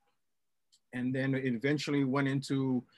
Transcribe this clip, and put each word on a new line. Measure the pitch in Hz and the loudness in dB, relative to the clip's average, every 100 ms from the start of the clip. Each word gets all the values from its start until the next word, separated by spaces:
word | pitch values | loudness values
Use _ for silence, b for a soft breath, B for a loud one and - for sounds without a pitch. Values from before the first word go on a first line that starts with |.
| _ _ _ _ _ _ _ _ _ | _ _ _ _ _ _ _ _ _
And | 123 127 | -6 -2
then | 131 135 135 | 0 0 0
it | 131 | 0
eventually | 117 139 147 151 143 135 | 0 0 0 0 0 2
went | 135 139 | 2 0
into, | 139 139 139 135 127 - | 0 -2 -2 0 0 -2